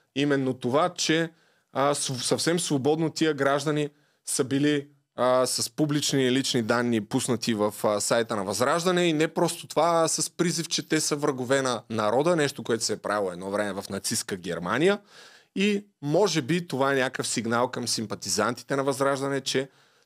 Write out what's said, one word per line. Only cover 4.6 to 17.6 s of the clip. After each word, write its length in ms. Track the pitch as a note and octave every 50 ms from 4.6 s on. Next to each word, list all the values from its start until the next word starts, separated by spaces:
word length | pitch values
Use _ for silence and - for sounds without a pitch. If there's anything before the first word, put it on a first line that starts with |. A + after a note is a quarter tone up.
| D3 D3 D3 C#3+ C#3 C#3+ _ _ _ _ -
а, 300 | - A#2+ B2+ B2+ B2+ B2+
с 240 | B2 - - A2+ -
публични 640 | - - D3+ D3 D3 D3 C#3 - - C#3 C3 B2+ B2+
лични 300 | C3+ B2+ - - B2+ A2+
данни 420 | G#2+ A#2+ A#2+ A#2+ A#2+ A#2 A2 G2+
пуснати 500 | - - C3 - - A#2+ A2 - - A2+
в, 200 | G#2 G#2 G#2 - - -
а, 160 | A2 G#2 G#2
сайта 360 | - - C3 A#2 A2+ A2+ A#2
на 80 | G#2 F#2+
Възраждане 580 | G2 G2+ G2 B2 C3+ D#3 F3 E3 F#3 F3+ F3 F3 E3+
и 40 | D#3
не 160 | D3+ D#3+ E3
просто 380 | - F3+ F3 E3 E3+ - - -
това, 340 | - D3+ D#3 E3+ E3+ E3 E3
а 40 | D#3
с 220 | - - D3+ -
призив, 380 | _ - E3 F3 E3+ E3+ D#3+ -
че 200 | - - D3 -
те 120 | D#3 D#3
са 160 | D3+ - D#3
врагове 460 | C#3+ D3 D3 C3+ B2+ B2+ A#2+ C3+ C#3 C3+
на 200 | B2+ A#2+ G#2+ - -
народа, 460 | A2+ A2 G#2+ G#2+ A2+ C3 D3+ E3+ F3+
нещо, 280 | D#3+ C#3+ C3+ - - A2+
което 200 | - A#2+ A2+ -
се 80 | - G#2+
е 40 |
правило 360 | F#2 - G2 G2+ G#2 G2+ F#2 F2
едно 180 | F2 F#2+ G2
време 320 | G2 G#2 G#2 G#2 F#2 G2 G2
в 60 | -
нацистска 460 | G2 F#2+ - - A#2+ - - - G#2
Германия. 640 | F#2 E2+ F#2 E2 E2 F2 F2+ A2 B2+ D#3+ G3 G3+ G#3 - _ - - - - - - _ _ -
И 300 | F#3+ G3 G#3 G#3 G3+ G3+ _ _ - C#3+
може 400 | C#3+ D#3 F3 G#3 F#3+ D#3 D#3+ C3
би 260 | A#2 E3+ F3+ F3 F3
това 240 | - B2+ C3+ C#3 C#3
е 40 |
някакъв 300 | C3+ B2+ C3 - - A#2+
сигнал 420 | - - B2+ G#2+ A2+ A#2 A#2